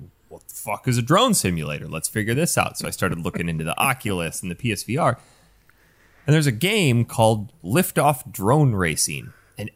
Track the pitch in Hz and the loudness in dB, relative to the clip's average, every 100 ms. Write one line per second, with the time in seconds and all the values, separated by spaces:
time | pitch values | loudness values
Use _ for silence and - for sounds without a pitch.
0 | 95 _ _ - - - - 104 - 120 | -20 _ _ -20 -18 -12 -8 -4 0 0
1 | 120 175 254 196 98 87 76 76 78 78 | 4 4 4 2 0 -2 -4 -8 -8 -8
2 | - 110 104 123 170 - 87 - - - | -6 -4 -2 0 0 0 -2 -4 -8 -4
3 | 95 85 85 - 85 80 80 - 135 131 | -4 -2 -4 -4 -4 -4 -4 -2 -2 -2
4 | 107 92 82 - 92 85 120 101 - 123 | -4 -4 -4 -6 -10 -6 -4 -4 -4 0
5 | 165 - _ _ _ _ _ _ _ _ | 0 -2 _ _ _ _ _ _ _ _
6 | _ _ - 151 147 110 175 220 160 120 | _ _ 2 4 4 0 0 2 4 4
7 | 113 - 110 110 101 - 85 139 185 - | 2 2 2 2 -4 -12 -2 0 2 2
8 | 147 143 - - 98 147 143 104 87 73 | 2 0 -6 -2 2 4 4 4 2 0
9 | - 71 58 - _ - 104 | -4 -6 -12 -18 _ -14 -12